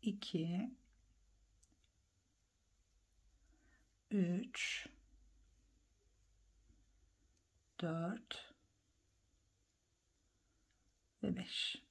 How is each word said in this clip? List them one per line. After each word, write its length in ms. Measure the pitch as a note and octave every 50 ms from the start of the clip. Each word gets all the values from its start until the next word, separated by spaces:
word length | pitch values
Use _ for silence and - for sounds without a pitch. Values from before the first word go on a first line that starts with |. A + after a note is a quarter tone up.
İki, 720 | - A3 F#3+ - - - - E3+ D#3+ E3 F3 F#3 A3 B3+ - - - - - - - - - - - - - - - _ - - - _ - _ _ _ _ _ _ _ _ _ _ _ _ _ _ _ _ _ _ _ _ _ _ _ _ - _ _ _ - - - - - - - - - - - - - - _ _ _ _ _
üç, 760 | G#3+ G3+ F3+ E3+ F3 F#3 A#3+ - - - - - - - - - - - - - - - - - - - - - - - - - - - _ _ _ _ _ _ _ _ - - - - - - - - - - - - - - _ - - _ _ _ - _ _ _ _ _ _ - _ _ _ -
dört 720 | F3 E3 D#3+ E3 E3 F3 G#3+ A#3+ - - - - - - - _ - _ _ _ _ _ _ _ _ _ _ _ _ _ _ _ _ _ _ _ _ _ _ _ _ _ _ _ _ _ _ _ _ _ _ _ _ _ _ _ _ _ _ _ _ _ _ _ _ _ _ _ -
ve 120 | G3+ F3+
beş. 480 | F#3 F#3 - - - - - - - - _